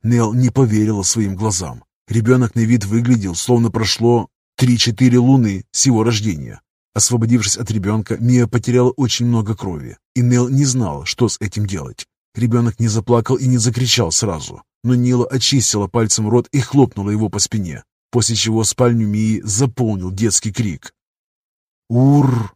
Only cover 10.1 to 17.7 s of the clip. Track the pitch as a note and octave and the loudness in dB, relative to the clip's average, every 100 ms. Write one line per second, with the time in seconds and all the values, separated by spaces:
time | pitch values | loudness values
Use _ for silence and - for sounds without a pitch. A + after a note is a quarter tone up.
10.1 | - A#2+ B2 B2 C3+ C#3+ B2+ G#2 C#2+ - | 0 2 2 2 2 2 0 -2 -6 -10
11.1 | - A#2 - G#2 - G2+ F#2+ C2+ A1+ - | -2 -2 -2 -8 -6 -6 -6 -10 -14 -20
12.1 | _ _ - A#2+ A#2+ A#2 - A#2+ A2 G#2+ | _ _ -4 0 2 0 0 -2 -2 0
13.1 | A#2+ A2+ C3+ B2+ B2 A2+ A#2 B2 - F#2 | 0 2 -2 0 0 0 -2 -2 0 0
14.1 | - G#2+ E2 C2 - _ _ A#2+ B2 B2 | -2 -2 -6 -10 -16 _ _ 0 2 2
15.1 | B2 A#2+ C3+ - C#3 A2 G#2+ G2 A#2+ A2 | 0 0 -2 0 0 0 -2 -2 -2 0
16.1 | - G#2+ A#2+ A#2 C#3+ A#2+ C#3 C3 - G2 | 0 2 2 2 -2 0 2 2 0 -4
17.1 | G#2+ G#2+ G#2 - A2 F2+ | -2 -2 -2 -4 -4 -6